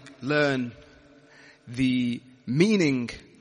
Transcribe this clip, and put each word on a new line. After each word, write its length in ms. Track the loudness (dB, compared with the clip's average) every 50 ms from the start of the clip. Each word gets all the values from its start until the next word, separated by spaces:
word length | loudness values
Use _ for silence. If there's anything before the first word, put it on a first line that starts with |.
| -6 -16 -20 -12
learn 500 | -6 -2 0 0 0 0 0 -2 -4 -6 -10 -16 -20 -20 -20 -20 _ -20 -20 -20 _ -20 -20 -20 -20 -20 -20 _ -20 -14
the 540 | -4 0 0 2 2 2 0 -2 -4 -6 -10 -18 -20 -16 -8
meaning 640 | -4 2 2 4 4 4 4 4 2 0 -2 -4 -6 -10 -14 -18 -20 -20 -20